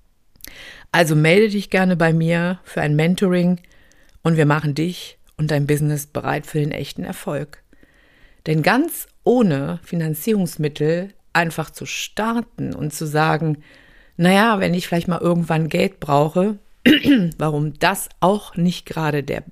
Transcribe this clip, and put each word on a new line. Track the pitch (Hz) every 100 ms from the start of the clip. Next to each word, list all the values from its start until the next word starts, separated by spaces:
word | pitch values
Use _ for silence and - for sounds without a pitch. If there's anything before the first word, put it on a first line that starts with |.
| _ _ _ _ - - - - -
Also | 165 156 156
melde | 156 190 220
dich | 202 -
gerne | - 185 170
bei | 165
mir | 165 165 170 175 185
für | - 170
ein | 151 147
Mentoring | 165 180 190 180 175 180 - _ _ _ _ _
und | 165 160
wir | 147
machen | 151 147
dich | 139 175 180 - - _ -
und | 151
dein | 147 143
Business | 147 151 147 -
bereit | 127 131 147 -
für | 151
den | 147
echten | - 143 -
Erfolg. | 190 185 - 143 147 - _ _ _ _ _ _ - _ -
Denn | 156
ganz | 160 233 330 - - _ -
ohne | 247 208 135 147 175
Finanzierungsmittel | - 170 160 156 226 208 175 - 151 147 151 170 196 - _
einfach | - 170 160 151
zu | - 131
starten | - - - 220 233 - - 170
und | - 151
zu | - 156
sagen, | 151 156 156 160 147 - - - - _ -
„Na | 175
ja, | 196 226 202
wenn | 180
ich | 180 -
vielleicht | 170 175
mal | 170
irgendwann | 170 175 165 160 160
Geld | 170 196 -
brauche“, | - 143 156 180 202 202 _ _ 247
<clears throat> | 294 - 254 170 -
warum | 156 147 151 -
das | 170 190 - -
auch | 180 208 - -
nicht | 175 - -
gerade | 165 156 147
der | 135 - -